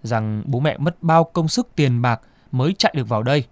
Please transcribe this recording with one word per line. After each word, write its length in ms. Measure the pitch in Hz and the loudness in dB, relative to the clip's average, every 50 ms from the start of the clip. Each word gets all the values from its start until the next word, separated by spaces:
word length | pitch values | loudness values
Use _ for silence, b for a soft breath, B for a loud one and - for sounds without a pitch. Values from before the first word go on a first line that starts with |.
| - | -4
rằng 400 | 107 117 113 110 107 107 107 104 | -2 -4 -2 -2 -2 -4 -6 -4
bố 140 | - 131 123 | -4 -2 0
mẹ 180 | 143 156 - | 0 -2 -2
mất 260 | - 143 170 170 - - | 0 -4 -4 -4 -2 0
bao 200 | 165 160 165 165 | 4 4 4 4
công 240 | - - 175 160 | 2 0 -2 -2
sức 200 | 156 - 247 240 - - | 0 0 -2 -4 -2 0
tiền 260 | - 147 135 123 120 | 0 2 2 2 0
bạc 200 | 120 123 117 - b b b b b b | 0 0 0 -2 b b b b b b
mới 240 | - 127 131 160 190 | -2 0 0 0 0
chạy 160 | - - - - | 0 0 0 0
được 140 | 147 123 107 | -2 -4 -2
vào 140 | 120 107 110 | -2 -2 0
đây? 200 | 127 139 147 123 - | 0 0 0 -2 -4